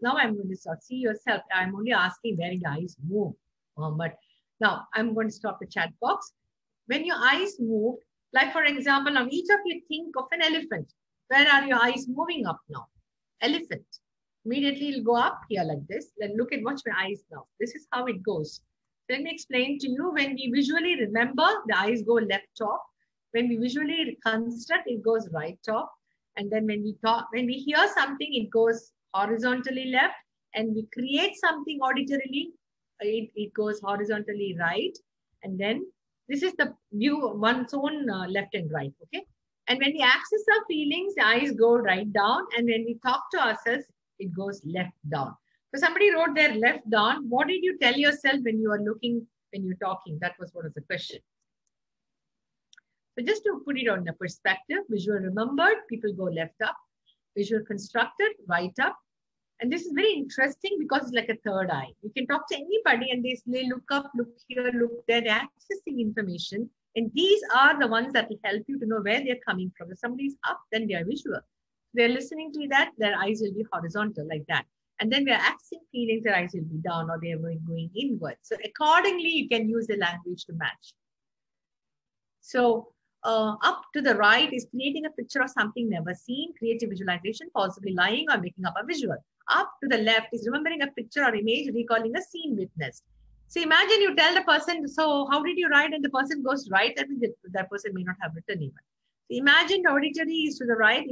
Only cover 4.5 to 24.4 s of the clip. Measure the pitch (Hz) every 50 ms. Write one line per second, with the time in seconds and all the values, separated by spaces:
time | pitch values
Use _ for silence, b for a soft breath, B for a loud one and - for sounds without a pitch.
4.5 | _ - 214 202 175 - - - - 220 226 233 220 220 220 214 214 - - 208
5.5 | 190 - 190 - - 196 170 170 - _ 233 277 392 381 - - - _ _ _
6.5 | _ _ _ _ _ _ _ 220 254 311 320 359 330 - 233 262 285 339 381 403
7.5 | 392 - 240 220 220 208 214 240 247 - - _ _ _ _ _ - 262 302 277
8.5 | - 330 302 294 285 269 254 285 277 277 277 285 285 262 247 254 285 359 349 349
9.5 | 415 403 403 359 330 349 - - 311 311 339 330 - 262 254 - 330 339 330 320
10.5 | 320 320 294 - 208 170 143 - _ _ _ _ _ _ _ - 262 277 294 302
11.5 | 285 277 277 277 254 233 233 240 269 254 - 247 254 277 330 339 339 294 214 175
12.5 | 156 - _ - 151 127 - - _ _ _ _ _ _ _ _ _ _ 220 254
13.5 | 302 339 330 - - - - _ - - _ _ _ _ _ _ _ _ - 220
14.5 | 247 285 285 277 269 277 285 285 277 262 214 226 240 233 233 - - - - -
15.5 | 220 185 165 156 151 139 143 - 196 294 - - _ - 208 202 208 226 247 247
16.5 | 294 240 214 247 277 269 - 226 185 185 190 190 202 196 - _ 160 139 - _
17.5 | _ - 220 240 - 302 - _ 262 247 247 254 208 185 185 220 190 160 151 151
18.5 | - - - _ _ _ _ _ _ _ _ - 254 277 302 330 330 330 - -
19.5 | 269 247 254 277 285 285 277 254 247 269 339 359 302 302 277 277 269 254 269 247
20.5 | 240 285 277 262 311 339 330 359 349 277 226 202 208 226 240 262 269 254 311 370
21.5 | 440 403 - 220 202 185 196 208 247 226 202 214 233 233 226 190 196 202 - _
22.5 | _ - 220 208 277 - - - _ _ _ _ _ _ _ _ - 233 247 247
23.5 | 233 220 240 247 247 294 302 285 330 330 320 233 - - - 226 220 220